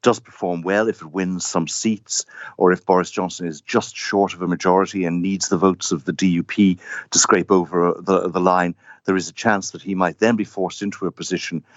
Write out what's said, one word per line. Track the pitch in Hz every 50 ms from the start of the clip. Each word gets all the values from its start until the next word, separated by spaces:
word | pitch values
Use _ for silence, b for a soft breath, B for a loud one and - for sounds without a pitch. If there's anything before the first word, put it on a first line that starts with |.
| -
does | 123 117 -
perform | - - - - - 92 87 85
well, | 85 92 98 104 110 113
if | 98 -
it | - 78
wins | 76 95 95 90 92 90 -
some | - - 85 82
seats, | 78 - - - 113 110 98 - - - - - B B B B B B -
or | - 92
if | 90 90 -
Boris | - 95 90 90 -
Johnson | - - 92 90 - - 90
is | 85 78 73 -
just | - - 117 107 - -
short | - - - 110 101 101 90 -
of | 87 90
a |
majority | 85 87 82 - 92 90 95 98 92 - 98 92
and | 85 85 87 87
needs | 98 98 92 - -
the | 98
votes | 87 90 95 90 87 - -
of | 92 78 67
the | - 85
D | - - 95
U | 87 87 80
P | - - - 104 95 92 B B B B B B B -
to | -
scrape | - - 110 95 85 -
over | 101 92 87 82 92 87 87 87 85 -
the, | 90 95 95 90 - 92
the | 82 92
line, | 90 92 90 92 90 87 85 B B B B B B
there | - 95
is | 95 87 85
a | -
chance | - - 117 107 98 95 -
that | - 90 -
he | 95 98
might | 92 92 87 80 -
then | 107 113 120
be | 110 101
forced | - - - 92 90 - - 104
into | 101 101 - -
a | 90
position | 78 - 85 - 92 85 - - - 80 B B B